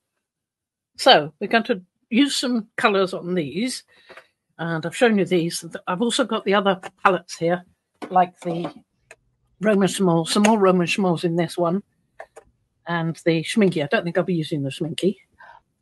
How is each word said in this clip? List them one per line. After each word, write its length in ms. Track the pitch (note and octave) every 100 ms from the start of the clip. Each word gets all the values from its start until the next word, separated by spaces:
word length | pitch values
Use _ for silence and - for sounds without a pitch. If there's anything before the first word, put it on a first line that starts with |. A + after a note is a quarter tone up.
| _ _ _ _ _ _ _ _ _ -
So 380 | C#4 G3 D3 _
we're 80 | G3+
going 160 | A3+ A3
to 160 | G#3 - _ _
use 260 | A3+ C#4+ -
some 320 | C4 B3 G#3+ -
colours 360 | A#3 G3 F#3
on 200 | F3+ F3
these. 500 | F3+ C#3+ E3+ B3+ - _ _ _ - _ _ _ _
And 280 | E3 E3 E3
I've 100 | -
shown 220 | A#3+ G#3
you 80 | E3+
these. 380 | F3+ E3 - E3+ F#3+ -
I've 140 | F3+
also 240 | A#3+ A3 B3
got 200 | A3 -
the 80 |
other 260 | G3+ G3 F#3 - _
palettes 340 | G3+ F3 - -
here, 260 | E3+ F3+ F3+ _ _ _ -
like 300 | F#3 F3+ _
the 300 | F3 E3+ E3 - _ _ _ - _ _ _ _
Roman 260 | G3+ G3+ F#3+
Schmoll, 400 | - F#3 E3 D#3+
some 160 | G#3+
more 160 | G#3+ A3
Roman 280 | F#3+ F#3 E3+
Schmolls 360 | - F#3+ D#3+
in 120 | F3 E3
this 220 | D#3+ -
one, 240 | E3+ F#3+ - _ _ _ - - _ _ _ _ -
and 300 | E3+ E3 D#3+ -
the 160 | E3
Schminky. 400 | D#3 - G3 F3
I 40 | C#3+
don't 160 | A3+
think 140 | E3+ F3
I'll 60 |
be 100 | F3
using 300 | F3 D#3 D#3
the 60 | C#3
Schminky. 480 | - D#3 - F3+ G#3+ _ _ - - _ _